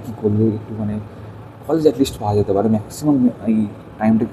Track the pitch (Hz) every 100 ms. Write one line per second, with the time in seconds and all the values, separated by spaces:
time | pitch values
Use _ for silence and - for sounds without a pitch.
0 | 117 110 107 104 113 107 - 107 104 107
1 | - - - - - - - 160 151 131
2 | 131 - 107 104 101 98 110 110 - -
3 | 151 139 123 - 107 110 104 110 - -
4 | 110 113 110